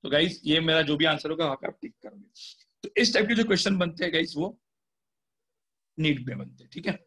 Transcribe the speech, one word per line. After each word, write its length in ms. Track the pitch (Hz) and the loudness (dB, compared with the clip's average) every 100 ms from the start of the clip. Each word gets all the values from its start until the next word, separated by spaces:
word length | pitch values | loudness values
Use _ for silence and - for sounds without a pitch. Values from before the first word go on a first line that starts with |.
तो 60 | - | 0
guys 300 | 147 170 - | 2 2 -2
ये 160 | - 156 | 0 2
मेरा 220 | 160 160 | 4 2
जो 140 | 147 147 | 2 2
भी 80 | |
आंसर 260 | 160 151 151 | 2 2 -2
होगा 140 | 160 | -2
वहां 120 | 156 135 | -2 -2
पे 100 | - | -8
आप 120 | - | -10
टिक 120 | 247 _ | -16 _
करोगे। 520 | - 208 202 - - - _ _ | -20 -20 -20 -20 -20 -20 _ _
तो 100 | - - | -4 2
इस 180 | 240 | 4
type 140 | 226 214 | 4 2
के 60 | |
जो 100 | 226 | 2
question 320 | 226 185 208 190 | 2 2 2 0
बनते 260 | 175 165 | 0 -2
हैं 80 | 180 | -2
guys 200 | 160 165 147 | -2 -2 -4
वो 200 | 185 - _ _ _ _ _ _ _ _ _ _ _ _ _ - | -6 -6 _ _ _ _ _ _ _ _ _ _ _ _ _ -2
नीट 280 | 156 143 123 | 0 0 -4
में 120 | 101 | -8
बनते 260 | 131 - | -12 -16
हैं, 60 | - | -18
ठीक 140 | - 185 | -8 -6
है? 120 | - | -6